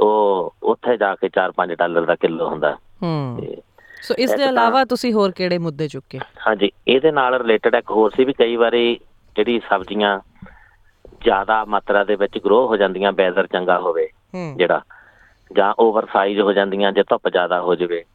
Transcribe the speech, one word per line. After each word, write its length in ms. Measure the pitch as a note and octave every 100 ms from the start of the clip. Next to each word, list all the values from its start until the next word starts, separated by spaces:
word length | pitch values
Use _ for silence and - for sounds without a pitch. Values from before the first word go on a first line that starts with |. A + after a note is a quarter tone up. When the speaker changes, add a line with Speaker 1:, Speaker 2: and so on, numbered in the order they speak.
Speaker 1:
ਉਹ 540 | G#2+ G#2+ G2+ F#2+ E2 -
ਉੱਥੇ 340 | C#3+ A#2+ B2 A2+
ਜਾ 180 | G2+
ਕੇ 140 | F#2 F#2+
ਚਾਰ 220 | G2 F2+
ਪੰਜ 220 | F#2 F2+
ਡਾਲਰ 320 | E2+ F2 E2+
ਦਾ 100 | E2
ਕਿਲੋ 340 | E2+ F2+ E2 D#2
ਹੁੰਦਾ। 280 | D#2 D2 - _ -
Speaker 2:
ਹੂੰ। 360 | E3+ D#3 C3 A#2
Speaker 1:
ਤੇ 160 | - - - _ - -
Speaker 2:
ਸੋ 120 | - A#3+
ਇਸ 120 | B3+
Speaker 1:
ਇੱਕ 80 | -
Speaker 2:
ਦੇ 60 |
Speaker 1:
ਤਾਂ 80 | C4+
Speaker 2:
ਇਲਾਵਾ 320 | B3+ A#3 C4
ਤੁਸੀਂ 280 | B3+ B3+ B3
ਹੋਰ 180 | G#3+ G3
ਕਿਹੜੇ 280 | F3+ F3+ F3+
ਮੁੱਦੇ 300 | E3 C#3+ D3+
ਚੁੱਕੇ? 300 | C3+ - B2+
Speaker 1:
ਹਾਂਜੀ, 520 | - - A2 G#2 G2+ - -
ਇਹਦੇ 220 | C3 D#3
ਨਾਲ 240 | C#3+ B2+
ਰਿਲੇਟਿਡ 400 | B2+ A#2 A2 A#2
ਇੱਕ 160 | A#2 -
ਹੋਰ 200 | G#2 G#2+ -
ਸੀ 80 |
ਵੀ 80 | C3
ਕਈ 240 | C#3 A#2 A#2
ਵਾਰੀ 440 | A#2 A#2+ A#2 A#2 - _ _ -
ਜਿਹੜੀ 240 | G#2+ A#2 -
ਸਬਜ਼ੀਆਂ 500 | G2 F#2 G#2 G#2 G2 - - - - _ _ _ _ - -
ਜ਼ਿਆਦਾ 420 | A#2 G2 G2 A2
ਮਾਤਰਾ 400 | G#2 G2+ - G2+
ਦੇ 100 | G2+
ਵਿੱਚ 240 | G2 G2+ A2
ਗਰੋ 220 | G2 A2+ B2+
ਹੋ 100 | G#2
ਜਾਂਦੀਆਂ, 360 | G2 F#2 G2
ਵੈਦਰ 340 | F#2+ F#2 F#2 F#2
ਚੰਗਾ 320 | F#2+ F2+ F2+
ਹੋਵੇ 300 | F2+ E2 D#2 _ _
Speaker 2:
ਹੂੰ। 200 | F#3 E3 C3+
Speaker 1:
ਜਿਹੜਾ, 240 | F2 E2 - - - _ _ _ - G2+
ਜਾਂ 180 | G2 G#2+
ਓਵਰਸਾਈਜ਼ 640 | A2+ G#2+ G2+ G#2 G2 G2+
ਹੋ 120 | G2+
ਜਾਂਦੀਆਂ, 400 | G2 G2 G2 G2+
ਜੇ 100 | G2
ਧੁੱਪ 260 | - A#2 F#2
ਜ਼ਿਆਦਾ 320 | F2+ F2 F2+
ਹੋ 140 | F2
ਜਾਵੇ, 300 | E2+ F2 E2+ -